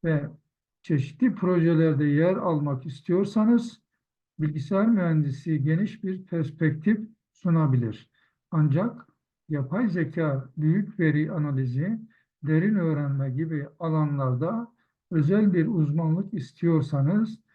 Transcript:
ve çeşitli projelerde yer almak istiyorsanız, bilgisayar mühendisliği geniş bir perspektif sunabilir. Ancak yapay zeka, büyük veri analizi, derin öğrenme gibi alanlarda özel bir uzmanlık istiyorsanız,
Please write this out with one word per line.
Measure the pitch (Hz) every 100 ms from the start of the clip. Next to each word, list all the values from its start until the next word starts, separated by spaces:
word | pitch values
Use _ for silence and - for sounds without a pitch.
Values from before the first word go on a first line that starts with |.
ve | 170 151 147 - _ _ _ _
çeşitli | - 151 127 - 254
projelerde | - 180 180 165 160 160 143
yer | 147 143 170 196
almak | 185 156 147 131 160
istiyorsanız, | 131 - 180 202 220 220 240 - - _ _ _ _ _ -
bilgisayar | 156 151 131 196 214
mühendisliği | 220 170 160 143 127 - 151
geniş | 139 165 208 -
bir | 190 185 -
perspektif | 170 147 - 160 156 - 214 220 _ _
sunabilir. | _ 185 165 156 127 113 104 - _ _ _ -
Ancak | 160 151 147 233 - - _ _ _ -
yapay | 151 131 175 240
zeka, | 175 156 - 160 135 - -
büyük | 151 180 202 -
veri | 160 147 151
analizi, | 160 147 135 131 127 180 226 - _ _ _
derin | 147 156 196
öğrenme | 208 165 147 143 139 135
gibi | 127 160 156 139 -
alanlarda | 165 156 151 143 131 123 160 226 233 _ _ _ -
özel | 165 147 202 208
bir | 180 160
uzmanlık | 196 147 151 165 165 196
istiyorsanız, | 202 127 - 170 160 135 143 139 208 220 - _